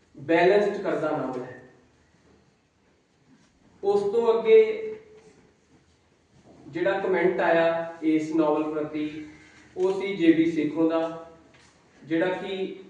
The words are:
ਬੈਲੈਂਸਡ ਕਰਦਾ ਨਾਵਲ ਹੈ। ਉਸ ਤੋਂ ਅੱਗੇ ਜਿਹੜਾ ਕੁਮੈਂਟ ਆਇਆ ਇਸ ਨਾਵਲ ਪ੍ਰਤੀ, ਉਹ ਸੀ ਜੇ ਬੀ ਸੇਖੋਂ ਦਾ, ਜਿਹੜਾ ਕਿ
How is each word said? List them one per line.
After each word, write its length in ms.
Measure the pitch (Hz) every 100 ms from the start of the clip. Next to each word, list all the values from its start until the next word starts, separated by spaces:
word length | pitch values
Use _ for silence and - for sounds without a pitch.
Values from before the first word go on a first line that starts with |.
| _ 160
ਬੈਲੈਂਸਡ 680 | 143 170 180 208 202 175
ਕਰਦਾ 340 | 165 151 151 147
ਨਾਵਲ 260 | 127 123
ਹੈ। 180 | - - - _ _ _ _ _ _ _ _ _ _ _ _ _ _ _ _ _ _ _ _ _
ਉਸ 280 | 196 202 202
ਤੋਂ 220 | 233 233
ਅੱਗੇ 520 | 226 220 220 220 - - - - - - _ _ _ _ _ _ _ _ _ _ _ - - 147
ਜਿਹੜਾ 320 | 165 190 196
ਕੁਮੈਂਟ 400 | 190 170 180 170
ਆਇਆ 520 | 170 165 165 165 - -
ਇਸ 260 | 156 156 156 160
ਨਾਵਲ 280 | 151 151
ਪ੍ਰਤੀ, 600 | 156 156 151 151 151 156 - - - - - -
ਉਹ 260 | 190 196
ਸੀ 140 | 196 165
ਜੇ 160 | 165
ਬੀ 120 | 156 160
ਸੇਖੋਂ 380 | 151 147 165 160
ਦਾ, 380 | 165 165 - - - - - _ _ _ _
ਜਿਹੜਾ 300 | 143 165 185
ਕਿ 420 | 180 196 190 185 -